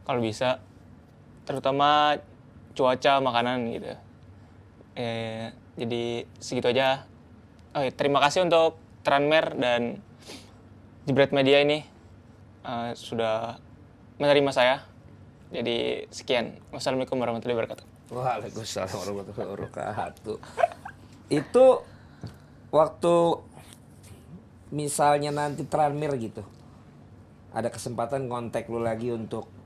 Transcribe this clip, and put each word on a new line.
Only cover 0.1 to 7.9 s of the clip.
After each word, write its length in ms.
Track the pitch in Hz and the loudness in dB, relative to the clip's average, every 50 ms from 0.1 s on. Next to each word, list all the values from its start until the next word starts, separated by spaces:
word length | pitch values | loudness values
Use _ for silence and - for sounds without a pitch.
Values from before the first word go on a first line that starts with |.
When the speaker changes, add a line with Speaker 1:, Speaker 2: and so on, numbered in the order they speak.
| 139 123 | -2 -2
Speaker 1:
bisa, 380 | 117 113 107 - 127 127 - - - - - - - - - - - - - - - - - - - | -2 -2 -2 -2 0 -2 -2 -2 -6 -16 -20 -20 -20 -20 -20 -20 -20 -20 -20 -20 -20 -20 -20 -16 -12
terutama 720 | - 139 131 - 135 135 139 143 147 147 151 147 147 147 139 - - - - - - - - - - | -10 -6 -4 -2 -2 0 2 4 4 6 6 4 4 2 0 -4 -10 -20 -20 -20 -20 -20 -20 -20 -10
cuaca, 480 | - - 131 127 127 127 - 147 139 139 | -2 2 2 2 2 4 4 4 4 4
makanan 380 | 135 127 117 120 117 123 127 127 120 117 | 4 2 2 2 0 0 0 -2 -4 -4
gitu. 220 | 120 117 107 110 - - - - - - - - - - - - - - - - - - - - - | -6 -8 -10 -12 -14 -16 -18 -20 -20 -20 -20 -20 -20 -20 -20 -20 -20 -20 -20 -20 -20 -20 -20 -16 -10
Eh, 520 | 135 120 117 117 113 113 113 110 110 113 117 - - - - - | -8 -6 -6 -6 -6 -6 -8 -8 -8 -10 -12 -14 -16 -20 -18 -12
jadi 320 | - 120 117 120 120 117 120 120 117 - - - - | -8 -6 -4 -4 -4 -4 -4 -4 -6 -8 -10 -14 -18
segitu 300 | - - 131 123 123 123 | -12 -8 -4 -2 0 0
aja. 380 | 120 127 135 131 135 139 - - - - - - - - - - - - - - | 2 2 2 2 0 -2 -4 -12 -20 -20 -20 -20 -20 -20 -20 -20 -20 -20 -18 -10
Oh, 100 | - 147 | -6 -4
iya, 100 | 139 123 | -4 -2